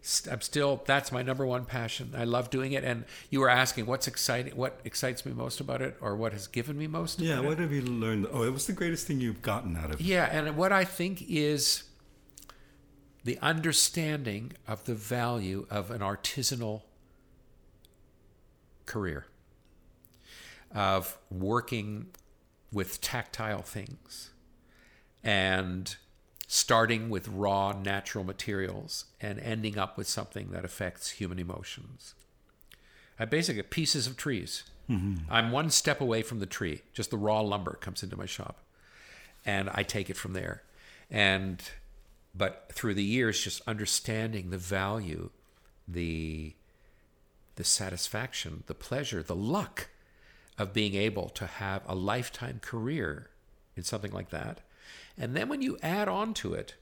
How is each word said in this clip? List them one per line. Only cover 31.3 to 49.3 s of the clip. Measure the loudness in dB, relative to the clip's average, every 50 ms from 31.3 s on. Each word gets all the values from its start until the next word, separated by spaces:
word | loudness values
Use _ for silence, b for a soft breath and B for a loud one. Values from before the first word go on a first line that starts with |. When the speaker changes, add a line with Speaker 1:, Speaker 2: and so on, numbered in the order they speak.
| -2 -4
Speaker 1:
emotions. | -4 -4 -6 -8 -8 -10 -10 -12 -12 -16 -16 -16 -18 -20 -20 _ -20 _ _ _ _ _ _ _ -20 -20 B B B B B B B B B B
I | -2
basically, | 2 2 2 4 2 2 0 -2
pieces | -4 0 0 2 2 2 2 2
of | -2 -4
trees. | -2 -2 0 0 0 -2 -4 -6 -8 -8 -12 -18 -20 -2 0
Speaker 2:
Mm-hmm. | 0 2 2 2 0 0 -2 2
Speaker 1:
I'm | 4 4 4 6 4
one | 2 2 4
step | 4 4 6 6 2 4
away | 2 2 2 2 0
from | 0 -2 -4
the | -4
tree. | -4 -4 -2 -2 -2 -2 -4 -8 -14 _
Just | -6 -4 -2
the | 0 0
raw | 2 4 4 4
lumber | 4 2 2 0 0 -4 -6 -6
comes | -8 -8 -8 -6 -6
into | -6 -6
my | -6 -6
shop, | -6 -6 -6 -6 -8 -10 -12 -16 _ B B B B B B B B B B B B B B B
and | 0 2 2 2 0 0
I | 0 0
take | 0 0 -2 -2 -2
it | -4
from | -6 -6 -4 -4
there. | -4 -2 -4 -6 -8 -10 B B B B B B B B B
And, | 2 4 6 6 6 4 2 -2 -4 -6 -8 -12 -14 -14 -16 -18 -20 -20 -20 -20 -20 -20 -20 _ _
but | 0 0 0 0 -4 -16 -12 -10
through | -4 -2 0 2
the | 2 2
years, | 2 2 4 4 4 2 2 -2
just | -2 -4 -6 -6 -6
understanding | -4 -2 0 0 0 0 0 0 -2 0 0 -2 -2 -4 -4 -4
the | -4 -6
value, | -4 -2 0 0 2 2 0 -2 -2 -4 -4 -6 -8 -10 -12 -16 _ b b b b b b -20 _
the, | -8 -4 -2 -2 0 0 -2 -2 -4 -4 -6 -8 -10 -12 _ b b b b b b b b b b b b _ _ _ _ -20 -20 -12
the | -4 0
satisfaction, | 2 2 2 2 -2 -4 -4 -4 -4 -2 -4 -4 -4 -6 -6 -6 -6 -8 -10 -8
the | -10 -10
pleasure, | -10 -6 -6 -4 -4 -4 -2 -4 -4 -4
the | -2